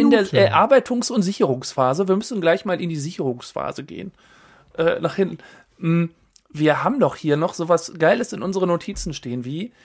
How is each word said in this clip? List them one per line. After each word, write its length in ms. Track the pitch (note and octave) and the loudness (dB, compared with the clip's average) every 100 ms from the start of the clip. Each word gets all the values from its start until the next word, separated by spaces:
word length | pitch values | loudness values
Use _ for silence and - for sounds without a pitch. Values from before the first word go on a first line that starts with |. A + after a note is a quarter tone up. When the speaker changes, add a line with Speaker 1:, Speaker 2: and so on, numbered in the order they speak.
Speaker 1:
in 100 | A#3 | 4
der, 120 | A3+ | 4
Speaker 2:
Minuten. 140 | F#3+ D3+ | 4 2
Speaker 1:
äh, 140 | G3 | 4
Arbeitungs- 600 | D#3+ G#3+ C4+ - B3 A3 | 4 4 4 2 -2 -2
und 100 | B3 | 0
Sicherungsphase. 840 | F#3 G3+ E3 B2+ - - B2+ D3 F#3+ | 0 2 0 0 -4 0 2 2 0
Wir 80 | F#3+ | 0
müssen 240 | - A3 | -2 -2
gleich 240 | E3 F#3+ | 2 2
mal 160 | G#3 F3 | 0 -4
in 80 | F3 | -4
die 80 | D#3 | -4
Sicherungsphase 880 | D3 F#3+ C#3 A#2+ - - - - | -6 -4 -4 -6 -10 -8 -8 -8
gehen. 260 | C#3+ E2 F#3+ - _ _ _ _ _ - | -12 -12 -14 -16 _ _ _ _ _ -2
Äh, 220 | E3 - | 0 0
nach 140 | D#3+ | -2
hinten. 240 | - F#3+ E3 - - _ _ | -2 -2 -4 -16 -20 _ _
Hm, 320 | E3 E3+ E3+ - _ _ _ | 0 2 0 -6 _ _ _
wir 320 | D3 D3+ C3 | 0 2 2
haben 160 | F3 C#4 | 0 2
doch 160 | D3 - | 0 0
hier 200 | D#3 D3 | 0 0
noch 180 | F3+ | 0
sowas 380 | - E3 E3+ - D#3+ | -2 0 0 0 0
Geiles 340 | D#3 A3+ A#3+ | 2 2 -2
in 100 | G3+ | -6
unsere 240 | E3 F#3+ F3+ | -6 -2 0
Notizen 480 | E3+ - G3 - | 0 -4 -8 -8
stehen 300 | C#3 B2 B2 | -8 -8 -8
wie, 280 | B2 D#3 A#3 _ | -6 -8 -8 _